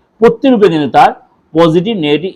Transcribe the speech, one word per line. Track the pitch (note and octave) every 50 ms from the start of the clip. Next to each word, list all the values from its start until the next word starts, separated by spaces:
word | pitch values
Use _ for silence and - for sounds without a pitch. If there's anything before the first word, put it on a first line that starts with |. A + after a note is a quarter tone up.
| _ _ _ _
প্রত্যেক | A3 A3+ - - - C4+
রূপে | B3+ G#3 G#3 F3 E3
কিন্তু | D#3 D3 B2 -
তার | D3 D#3 - - - _ _ _ _ _ _ -
পজিটিভ | D#3+ E3+ E3 D#3 F3+ F3 A3+ A#3 F#3+ D3+
নেগেটিভ | D3 D3 D3 E3+ F#3+ D3